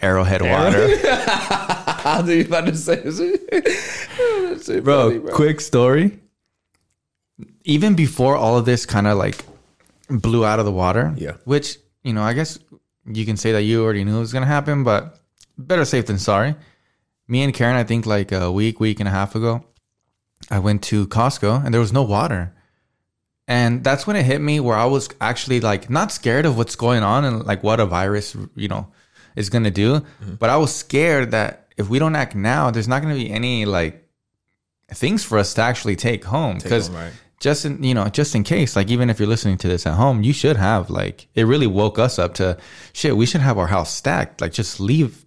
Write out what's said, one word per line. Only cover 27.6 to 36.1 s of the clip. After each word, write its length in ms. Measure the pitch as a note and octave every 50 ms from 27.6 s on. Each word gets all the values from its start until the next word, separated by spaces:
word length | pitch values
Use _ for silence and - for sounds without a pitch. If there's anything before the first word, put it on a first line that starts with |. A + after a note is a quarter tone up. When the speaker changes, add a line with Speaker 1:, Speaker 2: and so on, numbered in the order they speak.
| -
Speaker 1:
what 160 | G#2 A2 A#2
a 60 | A2
virus, 500 | F#2+ F2 F2 F#2+ G2 G#2 G#2 G#2 - - G#2 G2 - -
you 120 | - G#2 G2
know, 200 | G2+ G2+ F#2+ - _ _ _ _ _ _ - _ _
is 140 | - G#2 G2+
gonna 220 | A#2+ A#2+ A2+ G#2
do. 280 | F2 G2+ G2+ A2+ C#3 D3+
Speaker 2:
Mm-hmm. 360 | C#3+ - - - G#2 G2 F2+
Speaker 1:
But 140 | G#2+ A2+ A2+
I 80 | C3 D3+
was 160 | D#3 C3+ -
scared 580 | - - - - C#3 D#3 E3+ D#3 C#3 B2+ A#2
that 360 | A2+ A2 G#2 - - - _ _ _ -
if 100 | G#2 F#2+
we 100 | A#2 C3+
don't 160 | D#3 D#3+ D#3+
act 200 | D3+ C3 - -
now, 360 | G2+ F#2+ A2 B2+ D3+ D3 B2+
there's 160 | A2+ A#2 G#2+ A#2
not 140 | B2+ C#3
gonna 140 | D3 D#3 D3
be 160 | C#3 A#2 -
any, 340 | G2+ A2 A#2+ B2+ B2 A#2 G#2+
like, 420 | G2+ G2 F2 E2+ D#2+ - - _ _ _ _ _ _ _ _ _ _ _ _ _ _ _ _ _ _ -
things 300 | - - D3 G#3 A3 -
for 140 | - A2+ G#2+
us 160 | G2 - -
to 80 | -
actually 340 | A2 A#2+ B2+ - - A2 G2
take 300 | E2+ - A#2+